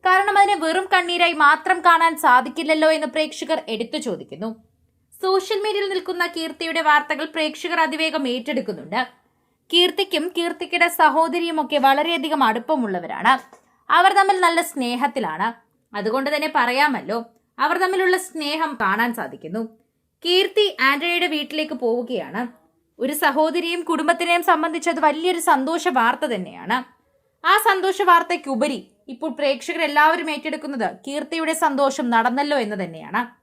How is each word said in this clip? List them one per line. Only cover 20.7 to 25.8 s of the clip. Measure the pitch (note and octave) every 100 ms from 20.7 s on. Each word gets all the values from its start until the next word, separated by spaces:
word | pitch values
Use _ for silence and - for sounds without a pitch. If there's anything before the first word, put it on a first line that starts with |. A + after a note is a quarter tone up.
| - C4
ആന്റണിയുടെ | C#4+ E4+ F4 F4 D4+
വീട്ടിലേക്ക് | D4 D4+ D#4 C4
പോവുകയാണ്. | A#3+ A#3+ A#3+ A#3 C#3 F#3 A#3+ - _ _ _ _
ഒരു | C4 D4
സഹോദരിയും | D#4 C4+ D#4 E4 E4+ F4 E4
കുടുംബത്തിനെയും | D#4 D#4 E4+ F4 F4 F4
സംബന്ധിച്ച് | D#4+ E4 D#4+ F4
അത് | D#4+ D4+
വലിയൊരു | D4+ F4 F4 E4
സന്തോഷ | C4+ C4+ E4+